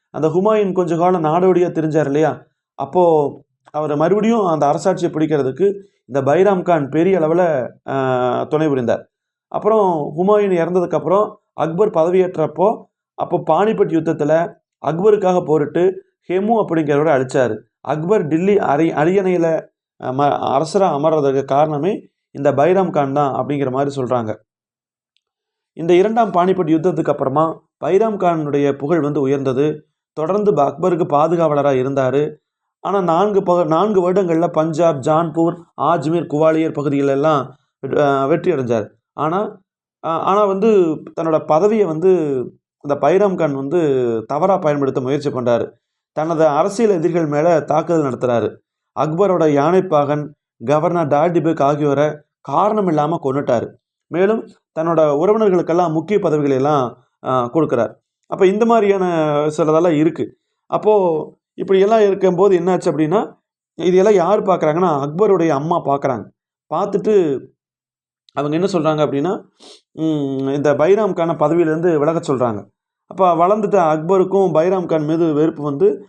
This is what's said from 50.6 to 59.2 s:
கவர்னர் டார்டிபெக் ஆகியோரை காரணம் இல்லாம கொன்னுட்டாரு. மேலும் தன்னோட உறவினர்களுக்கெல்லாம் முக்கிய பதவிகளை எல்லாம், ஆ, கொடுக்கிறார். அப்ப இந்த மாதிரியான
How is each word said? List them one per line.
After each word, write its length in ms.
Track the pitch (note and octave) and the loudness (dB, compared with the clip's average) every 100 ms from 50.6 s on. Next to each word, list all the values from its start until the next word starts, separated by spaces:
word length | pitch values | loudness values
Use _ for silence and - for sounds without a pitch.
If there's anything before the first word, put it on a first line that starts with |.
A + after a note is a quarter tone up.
கவர்னர் 420 | A#2 D3+ E3+ E3+ D3+ | -2 0 0 0 0
டார்டிபெக் 560 | D3 E3+ E3+ D#3 D#3 | 2 2 0 0 0
ஆகியோரை 560 | C#3 D3 D3 C#3 D3+ D3+ _ _ | 0 0 -2 0 -2 -4 _ _
காரணம் 460 | - D3+ G3+ G#3+ F#3 | -6 0 0 0 0
இல்லாம 320 | D3+ D3+ E3 | 0 -2 -2
கொன்னுட்டாரு. 500 | C#3 C3+ C#3+ A#2 - - _ _ - | -4 -4 -2 -2 -2 -12 _ _ -8
மேலும் 420 | D#3+ G3 A3+ - _ _ D#3 | -2 0 -2 -6 _ _ -6
தன்னோட 280 | E3 D#3+ D3+ | -2 2 2
உறவினர்களுக்கெல்லாம் 840 | C#3+ F#3+ A3 G#3+ F3+ D3+ E3+ F3 | 2 2 2 2 2 0 0 0
முக்கிய 260 | D#3+ D#3 G#3 | -2 -2 0
பதவிகளை 380 | F3+ D3+ C#3+ C3 | 0 0 0 0
எல்லாம், 420 | C#3+ D3 A#2 - _ _ | 0 0 -2 -8 _ _
ஆ, 260 | C3+ B2+ A#2+ | -4 -2 0
கொடுக்கிறார். 460 | E3 D3+ A#2+ G#2+ - _ _ - | 0 0 0 -2 -6 _ _ -10
அப்ப 160 | F3 F#3+ | 0 2
இந்த 180 | G#3 | 2
மாதிரியான 420 | A3+ A#3 G3+ G3 F3+ E3 | 2 2 2 -2 -2 0